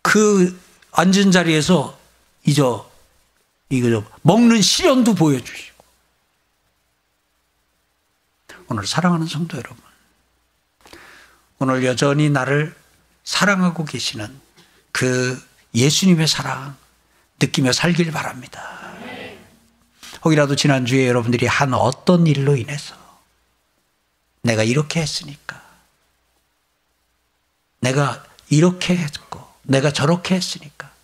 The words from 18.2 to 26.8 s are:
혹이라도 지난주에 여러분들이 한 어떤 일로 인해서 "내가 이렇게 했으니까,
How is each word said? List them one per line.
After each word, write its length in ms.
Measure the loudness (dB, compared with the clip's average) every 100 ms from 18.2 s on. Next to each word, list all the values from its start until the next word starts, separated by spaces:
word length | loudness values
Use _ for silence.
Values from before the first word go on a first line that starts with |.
| -10 -12 -18 -18 -18 -18 -20 -18 -18 -16 -18 -20 -20 _ _ _ _ _ -20 -4
혹이라도 320 | 2 2 2 2
지난주에 520 | 2 2 2 2 2
여러분들이 380 | 2 0 0 0
한 280 | 0 0
어떤 520 | 0 0 0 2 4 4
일로 300 | 2 0 0
인해서 400 | -2 -10 -12 -20 -20 _ _ _ _ _ _ _ _ _ _ _ _ _
"내가 220 | -2 0
이렇게 380 | 0 0 -2 -6
했으니까, 600 | -6 -8 -12 -18 -20 -20 _ _ _ _ _ _ _ _ _ _ _ _